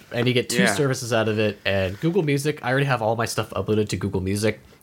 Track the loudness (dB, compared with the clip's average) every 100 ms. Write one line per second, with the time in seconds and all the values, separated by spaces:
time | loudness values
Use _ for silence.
0 | -8 -2 0 2 0 2 2 2 0 -2
1 | 0 0 2 2 0 -2 -2 0 0 -2
2 | -2 0 2 0 -2 -4 -2 0 2 2
3 | 0 0 -2 -2 -4 -4 0 0 0 -2
4 | -2 -2 -2 0 0 -2 -8 -20